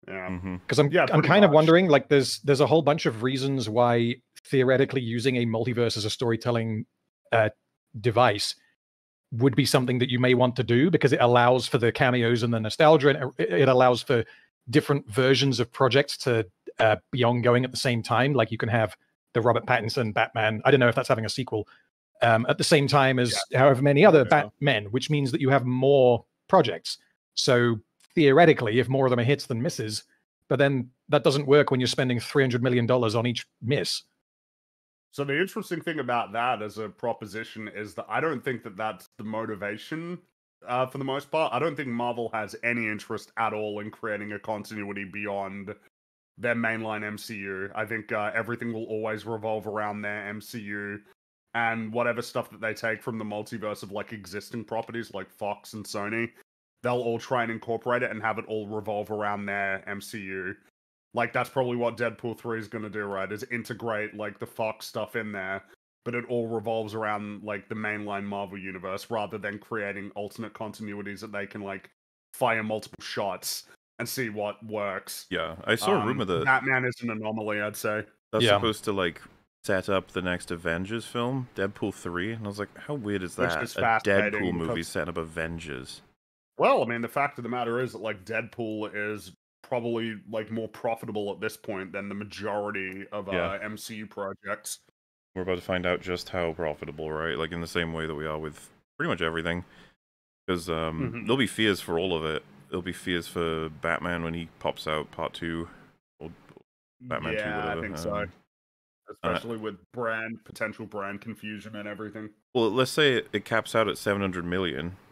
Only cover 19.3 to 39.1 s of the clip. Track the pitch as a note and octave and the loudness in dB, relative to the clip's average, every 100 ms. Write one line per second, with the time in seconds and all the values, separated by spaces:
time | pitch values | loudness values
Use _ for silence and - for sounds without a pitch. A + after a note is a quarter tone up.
19.3 | B2 A#2 A#2 G#2 B2 A2 B2 A2+ G#2 A2+ | 2 4 2 4 0 2 -2 -2 0 0
20.3 | A2+ A2 G#2+ C3+ C3+ A#2+ A2+ B2+ A#2+ A2 | 2 0 2 6 8 6 4 2 0 0
21.3 | - B2 A2 G2+ _ _ _ _ _ A#2 | -4 -4 -4 -4 _ _ _ _ _ 4
22.3 | A2+ B2 D#3 D#3 D#3 C#3 C#3+ C3 B2+ B2 | 6 4 2 6 6 6 6 6 4 2
23.3 | G2 - B2+ C#3+ B2 C#3+ C#3 G3+ D#3+ A#2+ | 0 -2 6 8 8 6 8 10 10 8
24.3 | D#3 G#2+ _ C#3+ A2+ G#2 A#2+ C3 D3+ C#3 | 4 4 _ 2 2 0 -4 0 0 0
25.3 | C3 C3+ C#3 B2 B2+ C3 C#3+ B2+ A#2 - | 2 4 4 2 2 6 8 8 6 0
26.3 | _ _ F#3+ A#2+ E2 - - _ _ _ | _ _ 4 4 -2 -8 -12 _ _ _
27.3 | - - B2 A#2+ A2+ _ _ _ - C#3+ | -2 4 6 4 2 _ _ _ 4 8
28.3 | C3+ E3 D3 A#2 A#2 A#2+ C3+ C3 B2 A#2 | 10 8 8 4 2 2 2 4 4 2
29.3 | C#3+ - A2+ D3 - G#2+ G#2 - _ _ | 2 0 -4 -4 -4 -6 -6 -10 _ _
30.3 | _ _ C3+ C#3 C3+ B2 _ _ D3+ D3 | _ _ 2 4 2 -4 _ _ 2 4
31.3 | C#3 C#3 D3 C#3+ B2+ B2 - C3 A#2+ - | 2 6 6 6 2 2 2 0 0 0
32.3 | D3 C3+ C3 B2+ B2 A#2 B2+ A#2 A2+ A#2+ | 2 4 4 2 2 4 4 4 2 0
33.3 | A2+ - _ A2 C#3 F2+ - _ _ _ | -2 -8 _ -2 -2 -2 -6 _ _ _
34.3 | _ _ _ _ _ _ _ _ - C#3+ | _ _ _ _ _ _ _ _ -8 -2
35.3 | C#3+ F#3+ A#3 F#3 E3+ - D#3 B2+ A#2+ G2 | -2 -2 -4 -8 -6 -6 -6 -2 -2 -2
36.3 | A2 B2 A2+ G#2+ G#2 A2 - A#2+ A2+ A2 | -2 -2 -2 -4 -8 -10 -6 -6 -6 -8
37.3 | G#2 A2+ A2 G#2+ F#2 G#2 G2 G#2 A2+ D#3 | -10 -10 -12 -12 -10 -10 -12 -6 -2 -2
38.3 | C3+ C3+ A#2+ A#2 F#2+ A2 F#2 - | -4 -6 -6 -10 -6 -6 -6 -16